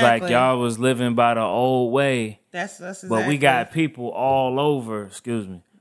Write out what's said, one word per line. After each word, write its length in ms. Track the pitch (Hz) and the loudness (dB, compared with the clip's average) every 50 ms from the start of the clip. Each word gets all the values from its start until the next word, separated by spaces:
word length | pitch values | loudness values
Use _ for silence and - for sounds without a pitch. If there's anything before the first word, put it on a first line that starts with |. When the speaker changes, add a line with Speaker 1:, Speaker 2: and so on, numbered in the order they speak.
| 120 120 117 113 - | 4 4 4 2 2
Speaker 1:
Exactly. 80 | - | 2
Speaker 2:
y'all 280 | 120 123 127 131 131 123 | 2 4 4 4 2 2
was 180 | 120 120 113 | 0 -2 -2
living 380 | 110 123 131 127 120 123 120 117 | 0 0 0 2 2 0 0 2
by 180 | 120 120 120 117 | 2 4 4 2
the 80 | 113 | 0
old 500 | 113 92 92 117 123 131 131 127 123 117 120 | 0 0 0 0 0 2 2 0 0 0 0
way. 460 | 139 139 139 131 120 113 107 104 - _ _ | 0 2 0 0 -2 -4 -6 -8 -14 _ _
Speaker 1:
That's, 260 | - 175 185 196 - | -10 -10 -10 -10 -12
that's 240 | - 180 185 196 - | -14 -16 -16 -14 -14
Speaker 2:
But 240 | - 185 113 110 110 | -6 -2 -2 -2 0
we 80 | 143 147 | 0 0
Speaker 1:
exactly. 20 | |
Speaker 2:
got 340 | 139 143 139 131 120 117 - | 2 4 4 4 2 0 -2
people 380 | - 160 160 147 - 123 120 113 | -2 -2 -2 -2 -4 -8 -10 -8
all 480 | - 101 123 135 135 135 131 127 127 135 | -4 -2 0 0 2 2 0 0 0 0
over, 460 | 147 151 147 135 117 113 110 104 101 | 0 0 0 -2 -4 -6 -8 -8 -8
excuse 420 | 95 - - - 120 120 113 101 | -10 -14 -12 -8 -6 -6 -6 -6
me, 160 | 92 92 90 - _ _ _ | -8 -12 -16 -18 _ _ _